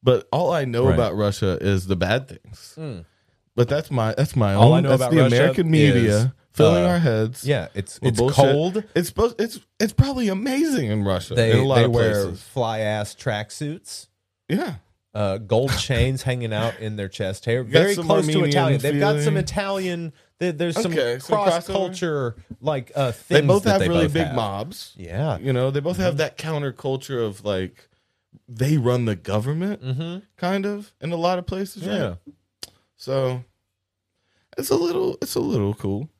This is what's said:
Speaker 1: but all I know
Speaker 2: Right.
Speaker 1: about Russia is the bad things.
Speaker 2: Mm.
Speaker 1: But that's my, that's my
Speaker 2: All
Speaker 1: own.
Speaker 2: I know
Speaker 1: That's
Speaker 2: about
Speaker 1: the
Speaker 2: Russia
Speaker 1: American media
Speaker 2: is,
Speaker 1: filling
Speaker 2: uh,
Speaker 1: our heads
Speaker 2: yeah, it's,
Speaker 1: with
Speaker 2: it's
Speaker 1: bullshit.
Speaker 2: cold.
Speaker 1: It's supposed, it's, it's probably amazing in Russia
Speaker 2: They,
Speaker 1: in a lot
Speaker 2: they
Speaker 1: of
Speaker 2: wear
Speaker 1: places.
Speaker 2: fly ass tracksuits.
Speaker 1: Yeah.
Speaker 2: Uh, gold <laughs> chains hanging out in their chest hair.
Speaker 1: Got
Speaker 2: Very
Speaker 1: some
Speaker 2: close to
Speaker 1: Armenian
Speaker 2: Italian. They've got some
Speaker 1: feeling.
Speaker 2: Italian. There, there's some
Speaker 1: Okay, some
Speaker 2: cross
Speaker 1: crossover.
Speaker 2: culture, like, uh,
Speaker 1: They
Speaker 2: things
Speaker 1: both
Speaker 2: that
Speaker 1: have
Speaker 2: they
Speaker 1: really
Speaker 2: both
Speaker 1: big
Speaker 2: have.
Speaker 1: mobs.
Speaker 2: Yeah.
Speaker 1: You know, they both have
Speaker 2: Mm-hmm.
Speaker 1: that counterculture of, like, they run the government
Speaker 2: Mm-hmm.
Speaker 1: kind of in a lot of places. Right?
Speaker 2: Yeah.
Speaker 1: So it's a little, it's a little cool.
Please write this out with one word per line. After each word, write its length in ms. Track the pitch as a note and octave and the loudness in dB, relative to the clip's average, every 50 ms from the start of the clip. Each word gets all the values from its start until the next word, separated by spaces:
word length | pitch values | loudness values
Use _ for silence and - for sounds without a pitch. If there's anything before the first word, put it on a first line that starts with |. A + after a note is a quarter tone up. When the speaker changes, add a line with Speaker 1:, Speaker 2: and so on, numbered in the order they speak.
| _ | _
Speaker 1:
but 260 | C3 B2+ - - _ - | 4 2 2 2 _ -2
all 200 | C#3+ F3+ F3 E3+ | 0 0 0 0
I 120 | E3 C#3+ | 0 -2
know 200 | B2+ A#2 A#2 B2+ | -2 0 2 4
Speaker 2:
Right. 80 | C3 - | 4 4
Speaker 1:
about 220 | - A#2+ G#2 F#2 | 4 2 0 0
Russia 400 | G2+ G#2+ G2+ G2+ - - G2 F2+ - | 0 0 0 0 0 -2 -2 -2 0
is 260 | - G2 G2+ F#2+ F2+ | 0 0 0 0 0
the 100 | F#2 G2 | -2 -2
bad 320 | F2+ F#2 F2+ G#2+ B2+ C3+ - | -2 0 0 0 -2 -2 -6
things. 460 | - - _ - - - - - - - | -18 -20 _ -20 -20 -20 -20 -20 -18 -14
Speaker 2:
Mm. 260 | D#3+ D3+ B2 F2 D#2+ _ _ _ _ _ _ _ _ _ _ | -12 -12 -12 -12 -14 _ _ _ _ _ _ _ _ _ _
Speaker 1:
But 140 | - A#2+ A#2 | 0 0 2
that's 220 | C#3 D3 D3+ - | 2 -4 -2 -2
my, 220 | D3 B2+ A2 A2 A2 | -2 0 0 0 0
that's 200 | - C#3+ - - | 0 -2 0 2
my 180 | C3 A2+ G2+ G2 | 2 2 2 6
Speaker 2:
All 180 | G2+ A2+ A#2+ D#3+ | 6 8 8 8
Speaker 1:
own. 60 | E3+ | 6
Speaker 2:
I 20 | |
know 80 | F3 - | 6 4
Speaker 1:
That's 120 | - C3 C3 | 4 2 4
Speaker 2:
about 80 | B2+ E3 | 4 4
Speaker 1:
the 40 | D#3+ D3+ | 4 6
Speaker 2:
Russia 140 | A#2+ A#2 | 6 6
Speaker 1:
American 340 | B2 C#3 - C3 - F3+ D#3+ | 4 4 4 2 2 2 4
media 460 | D#3+ D#3 D3 D3 - - A#2 A2 G#2 G#2+ A#2 | 4 6 6 6 6 4 4 4 4 4 2
Speaker 2:
is, 20 | C3 - _ _ _ _ | 0 -2 _ _ _ _
Speaker 1:
filling 320 | - D3 D3+ E3+ F3 F3 | 4 4 6 6 4 4
Speaker 2:
uh, 40 | F3+ | 2
Speaker 1:
our 100 | F3 F3 | 2 2
heads 460 | E3 C#3+ A2+ A2 A2 A2+ B2 - - | 2 2 2 2 0 -2 -4 -6 -2
Speaker 2:
yeah, 220 | C3 C#3+ A#2+ E2 - _ | 0 0 0 0 -6 _
it's, 240 | G2+ F#2+ - - - | -10 -10 -10 -10 -4
Speaker 1:
with 100 | - C3 | -2 -2
Speaker 2:
it's 80 | A#2 G#2+ | 2 2
Speaker 1:
bullshit. 180 | A#2+ C3 C#3+ | 2 2 4
Speaker 2:
cold. 480 | C3+ C#3+ C3 C3+ C#3+ D#3 F3+ F#3 G#3+ G#3 - _ | 4 6 6 6 2 2 0 -2 -4 -6 -2 _
Speaker 1:
It's 140 | D#3+ F3 E3+ | -2 -2 -2
supposed, 320 | - - G#3+ A#3+ A#3 - | -2 0 0 0 0 -2
it's, 180 | G3+ A#3 - A3+ - _ _ _ | -4 -4 -4 -12 -20 _ _ _
it's 120 | A3 A3 - | -2 -2 0
probably 340 | - C4+ C#4 C#4 B3+ A#3+ G#3 | -2 -4 -2 -2 -2 -2 -2
amazing 640 | F#3+ F#3+ G#3+ C#4 C4 C#4 E4 D#4+ C#4+ G3+ C#3+ A2 | -2 -2 -4 -4 -2 -2 0 0 0 -2 -2 -2
in 120 | G#2+ G#2+ G2+ | -2 -2 0
Russia 300 | G2 F#2+ F2+ - - - | -2 -2 -4 -4 -4 -2
Speaker 2:
They, 180 | A#2+ A2+ A2+ A2 | 0 2 4 4
Speaker 1:
in 60 | B2 | 2
a 40 | C3 | 2
lot 120 | C3+ C3+ | 4 4
Speaker 2:
they 80 | B2 A#2 | 4 4
Speaker 1:
of 60 | B2 A#2 | 4 4
Speaker 2:
wear 200 | A#2+ A#2 A2 G#2+ G#2 G2 | 2 2 2 2 0 -2
Speaker 1:
places. 180 | F#2 E2+ F2+ - | -4 -6 -10 -14
Speaker 2:
fly 380 | - - C3+ A#2+ A2+ A2+ A2 | -12 -6 -4 -4 -2 -2 -2
ass 340 | A2 G#2 G#2+ G#2+ G#2 G#2 - | -2 -2 -2 -2 -4 -6 -10
tracksuits. 960 | _ - C#3 A2 G#2 G#2+ - - - D3+ C#3+ D3+ F#3 _ - - - - _ _ _ _ _ _ _ _ _ | _ -6 -4 -4 -4 -6 -8 -10 -10 -10 -10 -10 -12 _ -18 -18 -18 -18 _ _ _ _ _ _ _ _ _
Speaker 1:
Yeah. 240 | D#3 G#3+ E4+ D4 D#3 G#2 _ _ _ _ _ _ _ | -2 -2 -2 -4 -8 -12 _ _ _ _ _ _ _
Speaker 2:
Uh, 240 | G#2+ G#2 G2 F#2+ G2+ | -4 -2 -2 -2 -4
gold 320 | A2+ G2 A2+ A2 C3 C3+ | -4 0 0 0 2 0
<laughs> 80 | B2 - | -2 -4
chains 440 | - - C#3 A#2 A#2 C3 C3+ C3 - | -2 -2 0 0 2 0 0 -2 -4
hanging 280 | C3 B2+ B2 A#2+ A2+ A2 | -4 -4 -4 -4 -4 -4
out 260 | G#2+ A2 A#2 A2 - | -2 -2 -4 -4 -6
in 180 | A2 A2 G#2+ | -8 -8 -6
their 120 | G#2 G2+ F#2+ | -6 -8 -8
chest 380 | - - G#2+ F#2 G2 - - | -6 -6 -6 -6 -6 -6 -2
hair. 180 | - A2+ B2 B2+ | -2 -2 -2 -2
Speaker 1:
Got 80 | A2 C3+ | 2 2
Speaker 2:
Very 220 | D#3+ E3+ G3 G3+ | 4 4 4 2
Speaker 1:
some 100 | F#3+ E3+ | -2 0
Speaker 2:
close 200 | E3 - - F3+ | 0 2 2 2
to 60 | D3+ D#3 | 2 2
Speaker 1:
Armenian 180 | - - C#3+ | 2 2 2
Speaker 2:
Italian. 300 | C#3+ F#3 E3+ D#3+ C#3 A#2 - | 2 2 2 2 2 2 0
They've 180 | C#3+ D3+ C#3+ | 0 0 2
got 140 | C#3+ D3 D3+ | 2 2 2
some 60 | D3 D3 | 2 0
Speaker 1:
feeling. 120 | D3+ D3+ F#3+ | 0 0 0
Speaker 2:
Italian. 760 | F#3 D3 - F3+ G3+ G3 G3 G3 F#3+ F#3 F3 E3+ E3+ D#3+ - _ _ _ _ _ | -2 -2 -4 -4 -4 -2 -4 -4 -4 -4 -6 -6 -8 -10 -12 _ _ _ _ _
There, 140 | F3 F3+ E3 | -4 -4 -2
there's 280 | D3 F3 E3+ D#3+ - | -2 -4 -2 -2 -2
some 120 | A3+ F#3 E3 | -2 -2 0
Speaker 1:
Okay, 260 | D#3 C3+ A#2+ A#2+ C3 | 0 0 0 -2 -4
some 160 | C3 - A3 | -2 -2 0
Speaker 2:
cross 320 | G#3 G3+ G3 E3+ E3+ F3 | 2 2 2 2 0 -2
Speaker 1:
crossover. 60 | - G3 | -2 -2
Speaker 2:
culture, 640 | G3 F#3+ F3+ F#3 F3+ F3+ E3+ D#3 C#3+ C3 A#2+ A2+ - - _ - - | -2 -2 -2 -4 -4 -4 -2 -2 -2 -2 -4 -6 -8 -16 _ -20 -6
like, 320 | - C#3+ D3+ C#3 B2 - - | -4 -4 -4 -4 -6 -8 -4
uh, 160 | C#3+ C#3 B2+ A2 - - | -2 -2 -2 -2 -6 -6
Speaker 1:
They 120 | - C3+ C#3+ | 2 2 4
Speaker 2:
things 100 | C#3+ C#3+ | 6 6
Speaker 1:
both 160 | - G3+ F#3+ | 4 4 4
Speaker 2:
that 60 | - G2 | 2 2
Speaker 1:
have 80 | G3 | 2
Speaker 2:
they 80 | - F2+ | 2 2
Speaker 1:
really 160 | E2+ E2+ - | 2 2 2
Speaker 2:
both 100 | - C#3+ | 2 0
Speaker 1:
big 120 | E3 E3 | -2 -2
Speaker 2:
have. 100 | - - | -2 -2
Speaker 1:
mobs. 560 | A#2+ A2+ G2+ G2 G2 A2 D#3 G#3+ - - - - | -2 -2 -2 -4 -6 -8 -10 -12 -16 -18 -18 -18
Speaker 2:
Yeah. 400 | - F#2 E2+ E2+ G2+ C#3+ D#3 A#2+ D#2+ | -18 -14 -8 -6 -4 -2 -2 -4 -4
Speaker 1:
You 140 | F2+ C3+ C3 | -2 -2 -2
know, 200 | B2 B2+ C3 C3+ | 0 0 -2 -2
they 80 | C#3+ | -2
both 160 | C#3 D#3+ F3+ | -4 -4 -4
have 160 | F3+ F#3+ F3+ D#3+ | 0 0 0 0
Speaker 2:
Mm-hmm. 40 | C#3+ | 0
Speaker 1:
that 200 | D#3+ C#3+ - - | -4 -4 -4 -10
counterculture 880 | - D#3 D#3+ D3 C#3+ C#3 A#2 - - D3 C3+ C3 - - C#3 B2 A#2 | -8 -6 -4 -4 -4 -6 -8 -6 -6 -4 -4 -4 -6 -6 -4 -2 -2
of, 180 | G#2+ G2 G2+ G2+ | -4 -4 -6 -4
like, 440 | G#2 G2+ F#2 F#2 F2+ - _ - _ _ _ _ _ _ _ _ _ _ - _ _ | -4 -2 -2 -2 -4 -8 _ -20 _ _ _ _ _ _ _ _ _ _ -20 _ _
they 280 | B2 A2+ B2+ C#3 D#3 | -6 -4 0 0 2
run 300 | D#3 A#2 A#2+ B2 B2 A#2+ | 2 2 2 2 2 0
the 100 | A2+ G#2 | -2 -2
government 680 | F2+ - - G2 G#2+ G#2+ C3 D3 D#3+ F3 G3 G#3 G3 - | -4 -4 -2 -2 -2 -2 -2 -4 -4 -4 -6 -6 -8 -6
Speaker 2:
Mm-hmm. 360 | C3 C3 B2+ E3 E3 F3 F#3 G3+ _ _ | -8 -6 -6 -6 -8 -10 -12 -14 _ _
Speaker 1:
kind 280 | _ - F3 F#3+ G3+ G3 | _ -4 -2 -2 -2 -2
of 280 | G3+ G#3 G#3 G#3 - _ _ | -4 -6 -8 -10 -16 _ _
in 100 | - D#3 | -8 -6
a 60 | E3+ | -6
lot 240 | E3+ E3 F3 F#3 F3+ | -2 0 0 0 0
of 60 | F3 | -4
places. 380 | - - F#3+ G3+ F#3+ - G#3 - | -6 -6 -6 -6 -8 -8 -10 -8
Right? 120 | F#3+ G#3 | -4 -4
Speaker 2:
Yeah. 180 | G3+ D3+ G#2 F2 F2 _ - - _ _ _ _ _ - - _ _ _ _ _ | -2 -2 -4 -6 -8 _ -20 -20 _ _ _ _ _ -20 -20 _ _ _ _ _
Speaker 1:
So 460 | _ - - C3+ C3+ C3+ B2+ B2+ B2 B2 _ _ _ _ _ _ _ _ _ _ _ _ _ _ _ _ _ _ _ _ _ - | _ -8 -4 -4 -2 -2 -2 -4 -6 -10 _ _ _ _ _ _ _ _ _ _ _ _ _ _ _ _ _ _ _ _ _ -8
it's 140 | - C4+ - | -8 -2 0
a 60 | - | 0
little, 400 | - E4+ E4+ - - - - - - - | 0 0 0 0 0 -2 -2 -4 -6 -8
it's 120 | - - | -6 -4
a 60 | - | -4
little 340 | A#2 - B3 C#3 G2+ G2+ G#2 | -2 -2 0 0 0 -2 -4
cool. 340 | - - G2+ G2 G2+ C3 D#3 _ _ | -4 -4 -6 -6 -6 -8 -10 _ _